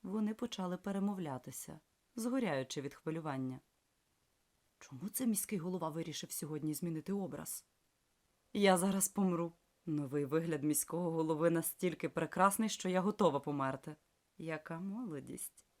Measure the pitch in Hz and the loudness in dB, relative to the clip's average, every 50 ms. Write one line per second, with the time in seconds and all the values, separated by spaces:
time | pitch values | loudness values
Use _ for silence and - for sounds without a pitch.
0 | - 190 190 220 214 208 220 - 247 233 - - 185 175 180 180 - 202 196 196 | -8 -4 -2 0 0 0 -2 -2 -4 -6 -4 -4 -2 -2 -4 -4 -4 -2 -2 0
1 | 196 202 202 190 175 147 131 127 - 135 131 - - - 156 156 - _ _ _ | 0 0 0 -2 -4 -4 -6 -6 -8 -10 -12 -12 -12 -12 -14 -16 -18 _ _ _
2 | _ _ _ 240 226 247 247 269 240 185 147 135 131 - - 151 135 139 - - | _ _ _ -4 -2 0 0 2 2 2 0 0 -2 -2 -4 -6 -6 -6 -8 -8
3 | - 160 160 165 156 156 135 131 131 127 131 127 - _ _ _ _ _ _ _ | -4 -4 -4 -2 -2 -4 -2 -2 -2 -4 -4 -8 -12 _ _ _ _ _ _ _
4 | _ _ _ _ _ _ _ _ _ _ _ _ _ _ _ - - - 139 123 | _ _ _ _ _ _ _ _ _ _ _ _ _ _ _ -20 -18 -16 -12 -10
5 | 151 214 - - 262 233 214 196 - - 214 180 156 180 185 180 170 160 151 165 | -8 -6 -4 0 0 2 2 0 0 -2 -2 -4 -2 -2 -2 -2 -2 -2 -2 -4
6 | 160 165 147 - - - - - 170 147 156 151 147 156 151 - 175 170 160 156 | -4 -4 -6 -8 -8 -8 -8 -6 -6 -4 -4 -2 -2 -2 -2 -2 -2 -4 -4 -4
7 | 151 - 196 202 190 151 135 151 160 - - - - _ _ _ _ _ _ _ | -4 -4 -4 -2 -4 -4 -6 -8 -8 -8 -10 -10 -12 _ _ _ _ _ _ _
8 | _ _ _ _ _ _ _ _ _ _ - - - 190 185 180 180 196 190 196 | _ _ _ _ _ _ _ _ _ _ 2 6 8 8 8 8 6 4 2 2
9 | 185 - - 202 196 185 175 170 170 170 170 _ _ _ _ _ _ 170 156 147 | 0 0 2 4 4 4 4 2 0 -2 -4 _ _ _ _ _ _ -2 0 0
10 | 143 131 135 147 143 131 147 160 165 165 156 147 139 151 147 143 - - - 170 | 0 0 0 0 0 2 2 0 2 0 0 0 2 2 2 2 0 -2 -2 -2
11 | 180 165 165 160 160 156 160 151 165 170 165 165 165 - - - 185 180 156 - | 0 0 2 2 2 2 2 4 4 4 4 4 2 0 -2 -2 -2 -2 0 -2
12 | - 156 - 160 160 151 - 175 185 196 196 - 220 214 - - - 185 180 185 | -4 -2 0 -2 -2 0 4 6 6 6 6 4 0 0 -2 -2 -2 0 2 2
13 | 180 208 208 - 208 165 139 139 - 151 143 139 135 135 131 131 - 156 151 - | 2 2 4 4 4 4 4 2 0 -2 -2 0 0 -2 -2 -4 -8 -12 -14 -14
14 | _ _ _ _ _ _ _ - 170 160 - 156 - - 165 165 190 196 196 226 | _ _ _ _ _ _ _ -10 -6 -6 -6 -6 -6 -8 -8 -6 -6 -6 -6 -6
15 | 254 202 156 139 131 135 131 123 - - - - - _ _ _ | -6 -8 -8 -8 -8 -10 -10 -10 -10 -12 -14 -18 -20 _ _ _